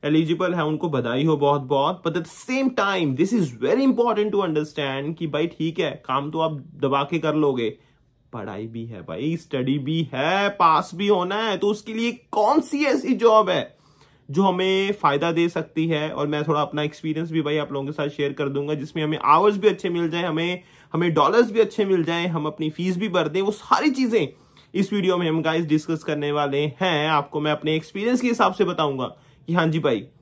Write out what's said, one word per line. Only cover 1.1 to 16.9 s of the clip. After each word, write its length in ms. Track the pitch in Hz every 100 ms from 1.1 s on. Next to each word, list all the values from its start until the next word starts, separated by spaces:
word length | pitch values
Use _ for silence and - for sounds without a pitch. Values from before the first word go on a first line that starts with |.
| 123
हो 120 | 156 151
बहुत 260 | 143 147
बहुत। 400 | 131 139 147 180 170
But 100 | 160
at 60 |
the 80 | 165
same 380 | - - 254 269 254
time, 320 | 202 190 160
this 240 | 131 185
is 100 | 226 160 120
very 220 | 127 220 269
important 400 | 214 240 208 208
to 140 | 196
understand 760 | 185 151 151 - 143 135 143
कि 120 | 160 165
भाई, 200 | 147 165
ठीक 320 | - 160 160
है, 120 | 160
काम 400 | - - 135 143
तो 80 | 160
आप 140 | 160 151 -
दबा 280 | - 139 135
के 160 | 143 170
कर 160 | 156
लोगे, 440 | 151 147 127 113 - _ _ _ _ _
पढ़ाई 340 | 117 104 95 113
भी 200 | 113 117
है 160 | 107
भाई, 340 | 80 82 143 165
स्टडी 420 | - 135 127 143
भी 300 | 135 160 160
है, 340 | 127 147 190 202
पास 420 | 202 175 160 180
भी 140 | 170 202
होना 280 | 202 180 202
है। 220 | 226 190
तो 100 | 202
उसके 260 | 208 -
लिए 180 | 220 233
कौन 480 | 240 _ - 214 294
सी 240 | - 285
ऐसी 300 | 294 277 -
जॉब 360 | 226 226 220 190
है 260 | 170 - _ _ _ _ _ _
जो 120 | 143
हमें 500 | 196 180 185 190 196
फायदा 400 | 202 156 143 170
दे 160 | 165 170
सकती 380 | 170 160 - 165
है? 240 | 156 156
और 160 | - 143
मैं 180 | 151
थोड़ा 180 | 151 151
अपना 200 | 147 147
एक्सपीरियंस 480 | 151